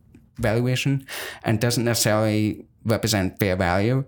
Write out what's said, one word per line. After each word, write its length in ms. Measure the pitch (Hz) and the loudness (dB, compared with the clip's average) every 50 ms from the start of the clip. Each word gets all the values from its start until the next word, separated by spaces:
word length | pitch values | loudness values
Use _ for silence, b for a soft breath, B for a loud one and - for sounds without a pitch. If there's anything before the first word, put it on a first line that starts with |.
| _ _ - - - _ _ - | _ _ -20 -20 -20 _ _ -4
valuation, 640 | 117 110 107 120 120 123 127 123 - 143 139 135 135 B B B B B B B B | -2 0 0 0 0 0 0 0 0 0 -2 -2 -4 B B B B B B B B
and 160 | - 113 107 | -2 0 0
doesn't 240 | 123 120 117 123 113 | 0 0 0 0 0
necessarily 800 | 117 117 - - 117 107 107 110 110 107 107 107 107 - - - - _ _ - | 0 0 0 2 2 2 2 2 2 2 2 0 0 -2 -4 -10 -20 _ _ -2
represent 520 | 104 110 98 - 110 113 101 92 92 - - | -2 0 0 0 0 0 0 0 0 -2 0
fair 160 | 107 98 90 92 | 0 0 0 2
value. 480 | 95 85 87 98 101 113 131 135 135 | 2 2 2 2 2 2 0 0 -2